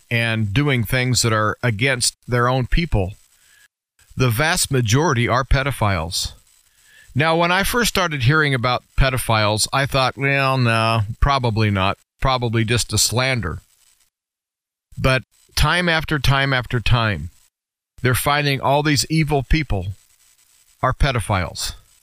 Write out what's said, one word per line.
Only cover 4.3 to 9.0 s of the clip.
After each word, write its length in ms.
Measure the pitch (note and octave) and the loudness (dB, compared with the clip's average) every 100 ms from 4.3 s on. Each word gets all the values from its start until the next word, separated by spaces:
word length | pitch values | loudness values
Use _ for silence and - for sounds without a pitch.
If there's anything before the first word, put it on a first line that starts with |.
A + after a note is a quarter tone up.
| A2 D#3 F3+ - | 2 0 0 0
majority 580 | C3+ A2 C3 E3 C3 A2+ | 0 2 2 2 0 0
are 160 | A#2+ | 0
pedophiles. 920 | C3+ C#3 C#3 - G#2 F#2 E2 - - - _ _ _ _ _ - - B2 | 2 0 0 -2 -2 -2 -4 -6 -8 -12 _ _ _ _ _ -20 -8 -2
Now, 200 | D#3+ E3 | 2 2
when 160 | E3+ | 2
I 120 | F3+ | 2
first 260 | G3 A#3+ G#3+ | 0 0 0
started 340 | G3+ F3 D3 | 0 -2 0
hearing 300 | A#2+ D#3+ D3 | 2 4 2
about 300 | C3 B2 B2 - | 0 0 -2 -2
pedophiles, 680 | - | 0